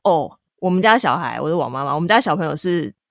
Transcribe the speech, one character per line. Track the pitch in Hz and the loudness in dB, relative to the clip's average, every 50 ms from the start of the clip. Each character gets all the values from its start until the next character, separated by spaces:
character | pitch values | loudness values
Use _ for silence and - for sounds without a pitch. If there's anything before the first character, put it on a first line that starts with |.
| - | 0
哦， | 202 175 156 131 - - _ _ _ _ _ | 2 2 2 0 -4 -8 _ _ _ _ _
我 | - 185 | -2 0
们 | 180 185 | 0 2
家 | 202 220 226 | 4 4 4
小 | 254 240 156 123 165 | 4 2 0 0 -2
孩， | 165 120 113 117 | -2 -6 -6 -6
我 | 135 151 | -4 -2
是 | 170 | -2
王 | 175 135 117 | -2 -2 -4
妈 | 127 131 143 | -4 -6 -4
妈， | 139 139 | -4 -2
我 | 151 | -2
们 | 170 170 | 0 2
家 | 214 240 | 2 2
小 | 254 185 151 | 2 2 0
朋 | - 165 | -2 -2
友 | 151 147 | -4 -4
是 | 151 - 180 175 170 147 202 - _ _ _ | -4 -2 -2 -2 -2 -2 -4 -8 _ _ _